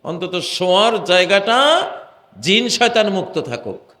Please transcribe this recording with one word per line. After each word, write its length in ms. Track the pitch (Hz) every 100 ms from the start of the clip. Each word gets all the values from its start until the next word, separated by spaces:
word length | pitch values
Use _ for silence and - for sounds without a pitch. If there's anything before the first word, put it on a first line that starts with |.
অন্তত 320 | - 170 180 175
শোয়ার 680 | - - 180 185 220 220
জায়গাটা 880 | 160 180 180 196 202 240 285 339 - - - _ _ 95
জিন 300 | 131 214 240
শয়তান 400 | - 240 233 208
মুক্ত 320 | 190 - 165
থাকুক 400 | 135 120 104 87 _ _